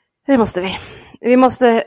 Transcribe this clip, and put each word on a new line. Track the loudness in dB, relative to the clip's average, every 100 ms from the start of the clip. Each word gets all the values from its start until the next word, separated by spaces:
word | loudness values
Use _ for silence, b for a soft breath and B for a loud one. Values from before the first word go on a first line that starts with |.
| b _ -2
Det | 0
måste | 0 -2
vi. | -6 -10 B B B -8
Vi | 0 2
måste, | 2 2 0 0